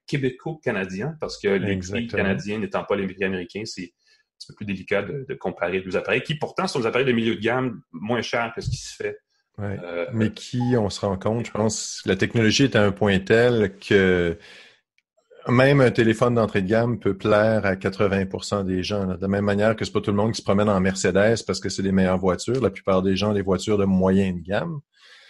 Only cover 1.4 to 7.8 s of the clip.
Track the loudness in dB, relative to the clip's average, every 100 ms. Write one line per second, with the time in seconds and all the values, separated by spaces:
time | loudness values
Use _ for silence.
1.4 | 0 0 0 -2 -4 -6 -4 -2 0 -2
2.4 | -4 -6 -4 -6 -2 -2 -4 -4 -4 -4
3.4 | -8 -10 -12 -12 -14 _ _ _ _ _
4.4 | -20 -14 -10 -8 -4 -4 -2 -8 -10 -8
5.4 | -8 -4 -2 -2 -2 -4 -2 -2 -2 -6
6.4 | -6 -4 -4 -2 -2 0 0 0 0 0
7.4 | -2 -2 -2 -6